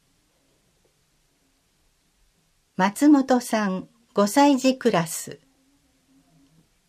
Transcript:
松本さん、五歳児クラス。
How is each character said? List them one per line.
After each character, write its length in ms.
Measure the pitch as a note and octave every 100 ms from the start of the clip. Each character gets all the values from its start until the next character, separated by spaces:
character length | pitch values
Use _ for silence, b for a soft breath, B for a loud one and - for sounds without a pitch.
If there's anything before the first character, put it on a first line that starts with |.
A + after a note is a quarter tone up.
| _ _ _ _ _ _ _ _ _ _ _ _ _ _ _ _ _ _ _ _ _ _ _ _ _ _ _ -
松 320 | F#3+ G3+ D4
本 320 | C#4+ C4 B3
さ 280 | - A3 G3+
ん、 200 | F#3 - _ _
五 120 | - G3+
歳 300 | C#4 C#4+ C4
児 200 | C4 C4
ク 140 | A#3
ラ 160 | F#3+ E3
ス。 320 | - - - _ _ _ _ _ _ _ _ _ D#3+ _ E3 _ _